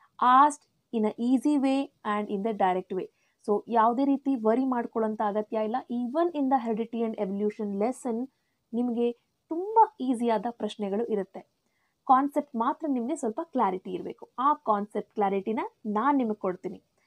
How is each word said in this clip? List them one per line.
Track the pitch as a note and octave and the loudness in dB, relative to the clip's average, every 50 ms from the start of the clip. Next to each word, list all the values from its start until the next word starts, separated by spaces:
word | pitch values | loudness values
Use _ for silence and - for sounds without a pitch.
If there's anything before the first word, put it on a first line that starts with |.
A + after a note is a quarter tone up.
| _ _ _ - | _ _ _ 0
asked | A#3 B3 B3+ C4 D4 D4 C#4+ - _ _ _ _ _ _ | 4 6 8 8 6 6 2 -2 _ _ _ _ _ _
in | - A3+ G#3+ G#3 | -2 0 0 0
a | - - A#3 B3 | -2 -2 0 2
easy | C4 A#3+ - D4 D4+ C#4 C4 | 2 2 4 2 2 2 2
way | C4+ C4+ C#4 C#4 - _ _ - A3 G#3 | 2 2 0 -2 -4 _ _ -6 -4 -2
and | G#3 G#3 G#3 G#3 | -2 -2 -4 -4
in | G3 | -2
the | G3 - G3+ G3+ G3 | -2 -4 0 2 2
direct | F#3 F3+ F#3 F#3 - G3+ F#3 | 2 2 0 -2 -4 -6 -6
way. | - - _ _ _ _ _ _ _ A3 | -6 -8 _ _ _ _ _ _ _ 0
So, | G#3 G#3 - - A#3 A3+ | 0 0 0 0 2 4
ಯಾವುದೇ | G#3+ A#3 A#3+ B3+ C#4 | 4 4 4 2 2
ರೀತಿ | C#4+ C#4 C4+ - C4+ C4+ A#3 G#3+ | 2 2 0 0 -2 -2 2 2
ವರಿ | G#3+ A3+ C4 C4+ C4 B3 | 2 2 2 0 0 -2
ಮಾಡ್ಕೊಳ್ಳೋಂಥ | A#3+ A#3 A#3 - A3+ A3+ G#3+ G#3+ G#3+ A3 G#3 | -2 -4 -4 -2 -2 -2 -2 -2 -2 -2 -2
ಅಗತ್ಯ | G3 G#3+ - - - A3 G#3+ G#3+ | -2 -2 -4 -4 -4 -4 -2 -2
ಇಲ್ಲ. | A#3+ C4 - - A#3 A#3+ | -4 -6 -6 -6 -6 -4
Even | B3 A#3 C4 D#4+ F4 F4 E4 D4 | -4 -2 0 0 0 0 0 -2
in | C4+ C4 | 0 2
the | C#4 C4 A#3 | 2 0 0
Heredity | A#3 A3 A3 A3+ A3+ - A3+ A#3 | -2 -2 -2 -4 -4 -4 -4 -4
and | A3 - - G#3 | -4 -2 -4 -4
Evolution | F#3+ G3+ G3 G#3 G#3 - - G#3+ G3+ G3 G3 | -4 -2 -2 -2 -2 -2 -4 -6 -6 -2 -2
lesson, | G#3 B3 B3+ - - B3 A3 A#3 C4 - _ _ _ _ _ _ _ _ | -2 -2 -2 -4 -6 -4 -4 -4 -6 -8 _ _ _ _ _ _ _ _
ನಿಮಗೆ | A3+ A#3 B3 B3 A3+ A#3+ A#3+ A#3+ A#3+ - _ _ _ _ _ _ | -4 -2 -2 -2 0 0 0 0 -2 -6 _ _ _ _ _ _
ತುಂಬ | D#4+ E4+ F#4+ G#4 A4+ A4+ G#4+ - - - C4 B3+ | -6 -6 -4 0 4 4 4 4 2 -4 -4 -2
ಈಸಿಯಾದ | B3 A3+ A#3+ A#3 A3 G#3 - A#3 - - | -2 0 0 0 0 0 -2 -4 -6 -6
ಪ್ರಶ್ನೆಗಳು | A3 G#3 - - G#3 G3 G3 G#3+ A#3 A#3 A3 | -8 -8 -6 -6 -6 -4 -2 -2 -2 -2 -2
ಇರುತ್ತೆ. | G3+ F#3+ - - F#3 - _ _ _ _ _ _ _ _ _ _ _ _ - | -4 -4 -6 -10 -18 -20 _ _ _ _ _ _ _ _ _ _ _ _ 4
ಕಾನ್ಸೆಪ್ಟ್ | B3+ C4 C#4+ C#4+ - D4 C#4+ - - | 4 4 4 2 0 -2 -4 -2 -4
ಮಾತ್ರ | A3+ A3+ C4+ D4+ - D#4+ D4+ C4 | -2 -2 -2 -2 -2 -4 -2 -2
ನಿಮ್ಗೆ | B3 A3+ A#3+ C4 - | -2 -2 -4 -4 -4
ಸ್ವಲ್ಪ | C4 A3 G#3+ D#4+ E4 - - | -4 -4 -4 -4 -8 -4 -2
ಕ್ಲಾರಿಟಿ | B3+ A3 F#3+ F#3 F#3 - G3 F3+ | 0 0 0 0 -4 -6 -8 -8
ಇರ್ಬೇಕು. | E3+ F3+ F3+ - - - - _ - | -8 -8 -10 -12 -14 -18 -14 _ 0
ಆ | C4 D4 D4+ D4 _ A3 | 2 2 2 2 _ 0
ಕಾನ್ಸೆಪ್ಟ್ | G#3+ G3+ G#3 - - G#3 - - _ A3 | 0 0 -2 -4 -6 -8 -8 -6 _ 0
ಕ್ಲಾರಿಟಿನ | G3+ G3 G3 G3 F#3+ A3 A3 C#4 F#4 A4 - _ - G#3+ G3+ | 0 2 2 0 0 -2 -2 -2 -4 -6 -10 _ -8 -2 -2
ನಾನ್ | G#3 A#3+ C#4+ C#4+ C4+ | 2 2 4 2 2
ನಿಮ್ಗೆ | A#3+ A3 G#3+ - - | 2 0 -2 -2 -4
ಕೊಡ್ತೀನಿ. | F#3 F3+ - - F3+ F3+ - - _ _ _ _ | -4 -4 -4 -8 -12 -12 -12 -18 _ _ _ _